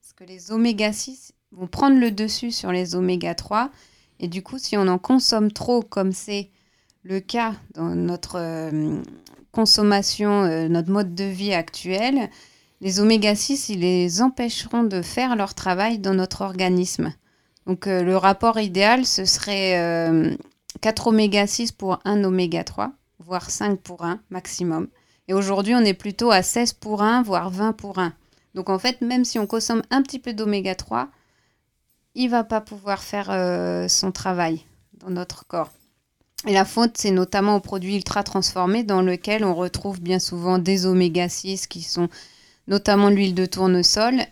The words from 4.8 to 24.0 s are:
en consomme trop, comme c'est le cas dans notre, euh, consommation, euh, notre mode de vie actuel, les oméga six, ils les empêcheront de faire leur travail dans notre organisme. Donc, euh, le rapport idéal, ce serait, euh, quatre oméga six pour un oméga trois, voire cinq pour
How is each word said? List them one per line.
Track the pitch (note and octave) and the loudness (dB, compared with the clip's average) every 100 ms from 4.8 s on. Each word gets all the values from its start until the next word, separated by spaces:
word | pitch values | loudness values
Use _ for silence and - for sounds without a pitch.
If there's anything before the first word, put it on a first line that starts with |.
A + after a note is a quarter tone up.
| F#3+ | 2
en | F3+ | 2
consomme | - C4 - A3+ G#3+ | 4 2 4 2 0
trop, | G#3 - A#3+ | 0 0 0
comme | A#3 - F#3+ | 0 -2 -2
c'est | F#3+ - G3+ G3+ _ _ _ _ _ | -2 -6 -6 -8 _ _ _ _ _
le | F#3 F#3+ | -8 -8
cas | F#3+ A#3+ A3+ G#3+ - | -4 -4 -4 -6 -14
dans | - E3+ E3+ | -6 -4 -2
notre, | E3+ F3 - F#3 | -2 -4 -8 -8
euh, | E3 E3 D#3+ D3+ D3+ D3+ - - - - _ | -6 -6 -4 -2 -2 -4 -8 -18 -20 -20 _
consommation, | - G#3+ A3 G#3 G3+ G3 - G#3 G3+ F#3 | 0 4 6 6 4 0 0 2 4 2
euh, | D#3+ D#3+ | 0 2
notre | E3+ E3+ | 0 2
mode | G3+ F#3+ E3+ | 0 0 -4
de | G3 | -6
vie | F#3 G3+ | -4 -2
actuel, | F3+ - - E3+ F#3+ A#3+ C4+ G#3 - - _ _ _ | -2 -2 -10 -6 -2 0 0 -2 -10 -20 _ _ _
les | F#3+ F#3 | -4 2
oméga | G#3 A3+ G#3 G#3 | 4 6 4 0
six, | - C#4 - | 0 -4 -4
ils | G3 | 0
les | F3+ F3+ F3+ F3 | 2 2 2 2
empêcheront | C4 C4 A#3+ - - A#3 A3+ | 0 0 -4 -4 -4 0 0
de | F#3+ | 0
faire | F3 - B3+ A#3 | -4 -2 0 0
leur | G3 | -2
travail | - F#3+ F3+ G#3+ A3+ | -4 -2 0 0 0
dans | F#3+ | 0
notre | F#3+ F#3 - | 0 0 -4
organisme. | G3 F#3 F#3 F3+ F3+ - D#3+ - _ _ _ _ - | -6 -2 2 2 0 -2 -4 -6 _ _ _ _ -6
Donc, | F#3 G3 | -4 -2
euh, | F#3 | 0
le | F3 F#3+ | 2 4
rapport | F#3+ G3 A#3 A3 | 4 4 2 2
idéal, | G#3 F3+ G3+ B3+ B3 | -2 2 4 4 2
ce | - F#3+ | 0 0
serait, | - - G3 F#3+ F3+ | 0 -2 -2 2 2
euh, | E3+ E3+ E3 E3 D#3+ - - _ - - | 2 0 4 4 2 -2 -10 _ -20 -4
quatre | A3 A3 A#3 | -2 0 4
oméga | A3 G#3+ G3+ G3+ | 4 6 4 2
six | - A#3 | 0 -6
pour | - F#3+ G3 | -4 -4 -2
un | G3 G#3 | 0 0
oméga | G3 F#3 F3+ E3+ | 2 2 0 -2
trois, | - - A3+ C#4 _ _ | -6 -6 -6 -8 _ _
voire | E3 F3+ - | -8 -8 -6
cinq | - G#3 F#3+ | -4 -2 -2
pour | - F3 | -6 -8